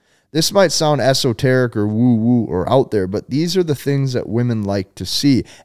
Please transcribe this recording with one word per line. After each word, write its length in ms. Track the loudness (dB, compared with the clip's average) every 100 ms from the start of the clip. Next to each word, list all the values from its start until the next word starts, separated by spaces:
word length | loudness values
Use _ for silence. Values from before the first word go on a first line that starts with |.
| _ _ _
This 180 | -4 0
might 220 | 2 2
sound 300 | 2 0 2
esoteric 760 | 2 2 0 0 0 2 0 0
or 100 | -2
woo-woo 600 | 2 2 2 2 2 0
or 200 | -2 2
out 240 | 2 2
there, 160 | -2 -2
but 220 | -4 -4
these 260 | -4 -2
are 80 | -2
the 120 | -2
things 400 | -2 -2 -2 -2
that 160 | -4 -4
women 340 | -2 -2 -2
like 300 | -2 -4 -6
to 100 | -10
see. 400 | -6 0 2 2 0 -10